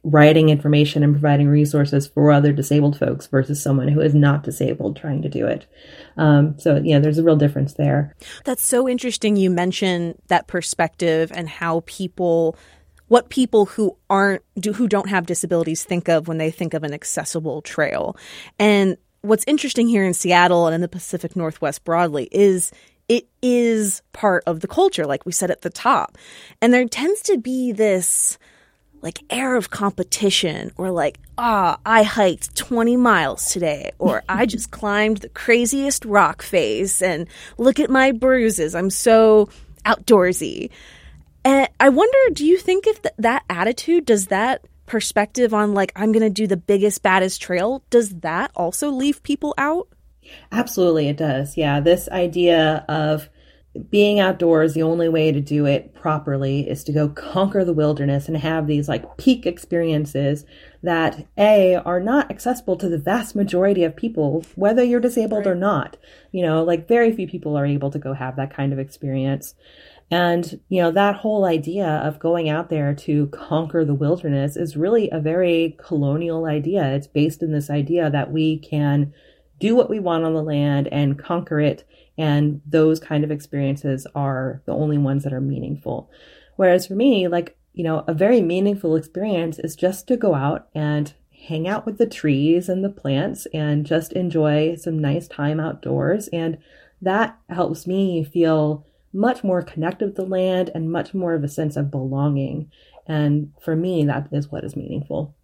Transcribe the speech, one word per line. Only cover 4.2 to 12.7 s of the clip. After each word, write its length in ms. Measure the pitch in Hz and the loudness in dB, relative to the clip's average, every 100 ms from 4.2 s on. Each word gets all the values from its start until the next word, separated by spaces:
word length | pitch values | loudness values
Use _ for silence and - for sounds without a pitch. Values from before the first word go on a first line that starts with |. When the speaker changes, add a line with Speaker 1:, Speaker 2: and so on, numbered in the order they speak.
| 143 143 | 4 2
Speaker 1:
disabled 540 | - - 127 - 101 147 | -4 -4 -4 -2 -6 -6
trying 240 | 151 143 | -6 -6
to 80 | 151 | -4
do 160 | 135 117 | -4 -4
it. 220 | 117 - _ - - - - | -4 -10 _ -20 -20 -16 0
Um, 400 | 156 143 151 147 | 4 6 4 0
so, 220 | 170 143 | 2 2
yeah, 160 | 147 143 | 4 4
there's 180 | 151 151 | 4 2
a 40 | |
real 120 | 165 151 | 4 4
difference 380 | 151 139 139 | 2 0 -4
there. 420 | - 143 139 143 _ - - - | -2 0 0 -2 _ -20 -12 -8
Speaker 2:
That's 180 | 254 | -4
so 260 | - 247 262 | 0 2 2
interesting. 460 | 247 254 - 214 202 | -2 -4 -2 0 2
You 140 | 190 | 2
mentioned 680 | 175 180 180 190 175 170 - _ | 2 0 0 -2 0 -4 -8 _
that 200 | 175 - | -2 0
perspective 840 | 180 - - 165 - 170 160 165 | -8 -6 -2 -4 0 0 0 -2
and 140 | - 160 | -6 -10
how 360 | - 170 165 165 | -6 -4 -4 -6
people, 720 | - 185 - 175 165 165 - _ | -10 -10 -4 0 2 0 -4 _